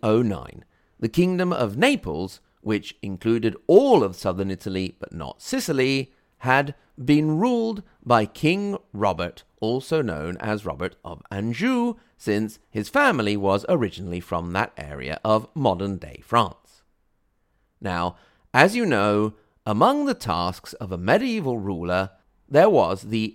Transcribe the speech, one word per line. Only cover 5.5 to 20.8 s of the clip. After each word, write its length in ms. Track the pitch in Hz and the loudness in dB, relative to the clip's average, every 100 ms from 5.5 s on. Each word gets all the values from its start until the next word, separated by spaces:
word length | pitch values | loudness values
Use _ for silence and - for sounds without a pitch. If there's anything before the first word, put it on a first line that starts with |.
| 262 190 139 131 135 131 _ _ _ | -4 -2 2 2 0 -4 _ _ _
had 340 | 127 131 143 - _ - | 2 2 2 -6 _ -4
been 360 | 127 147 156 156 | 2 4 4 2
ruled 440 | 240 240 226 208 - _ | 2 0 -2 -6 -12 _
by 220 | - 120 104 | 2 2 2
King 500 | - 156 190 202 196 - | 0 0 0 -2 -6 -10
Robert, 520 | 101 104 85 87 - _ _ | -2 -2 0 -4 -8 _ _
also 440 | 107 127 - 160 | -2 -2 -2 -2
known 340 | 123 76 80 90 | -2 -4 -6 -6
as 300 | - 107 92 | -6 -6 -6
Robert 300 | - 90 - | -6 -8 -8
of 200 | - 85 - | -16 -16 -12
Anjou, 640 | 98 110 120 233 254 240 - _ _ | -6 -6 -2 -2 0 -2 -6 _ _
since 400 | - 104 110 - _ | -2 0 -2 -8 _
his 220 | 110 104 | -8 -2
family 440 | 277 285 160 104 | 2 2 2 0
was 300 | 104 98 98 - | 2 2 2 2
originally 540 | 175 104 - 95 87 | 0 -2 -6 -8 -8
from 320 | - 85 85 | -6 -6 -4
that 220 | 92 113 - | -4 -4 -8
area 420 | 73 71 65 78 | -14 -10 -8 -4
of 240 | 110 107 - | 0 0 0
modern-day 640 | 160 127 90 98 95 - - | -2 0 0 -2 -6 -10 -18
France. 600 | - 117 98 - _ _ _ _ _ _ _ _ _ _ _ _ | -2 0 0 -4 _ _ _ _ _ _ _ _ _ _ _ _
Now, 360 | 101 87 90 - _ _ _ | -6 -4 -4 -6 _ _ _
as 240 | 127 170 240 | 4 4 4
you 80 | |
know, 480 | 214 113 104 104 107 - _ _ | 0 2 2 2 0 -4 _ _
among 400 | - 107 196 285 | -4 2 2 2
the 80 | 285 | -2
tasks 600 | - 104 87 87 90 - | -4 -4 -2 -4 -6 -12
of 180 | - | -14